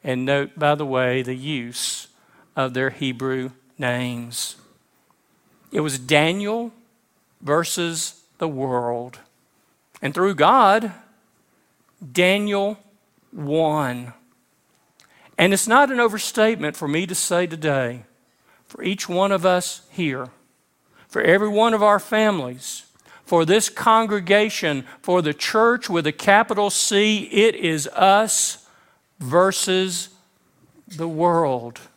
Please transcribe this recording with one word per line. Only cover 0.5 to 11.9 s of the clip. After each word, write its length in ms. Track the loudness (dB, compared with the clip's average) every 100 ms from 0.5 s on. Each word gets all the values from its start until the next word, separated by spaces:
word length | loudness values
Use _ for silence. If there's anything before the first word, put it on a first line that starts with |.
| -2
by 160 | 0
the 100 | 0
way, 380 | -2 -2 0 -2
the 120 | -4
use 720 | -8 -8 -8 -8 -8 -8 -8 -14 _ _ _ _
of 200 | -4 -4
their 160 | -2 -4
Hebrew 640 | -2 -6 -4 -4 -4 -6 -12 _ _
names. 800 | -4 -4 -4 -8 -10 -10 -10 -12 _ _ _ _ _ _ _ _ _ _ _
It 80 | -4
was 180 | -4 -6
Daniel 720 | 0 2 2 0 -4 -4 -6 _ _ _ _ _ _ _
versus 800 | -2 0 0 -4 -4 -4 -8 -12 _ _
the 120 | -6
world. 720 | -4 -4 -2 -2 -6 -10 -18 _ _ _ _ _ _ _ -8
And 100 | -6
through 220 | 0 0
God, 580 | 4 4 6 6 4 0 -12 _ _ _ _ _ _ _ _ _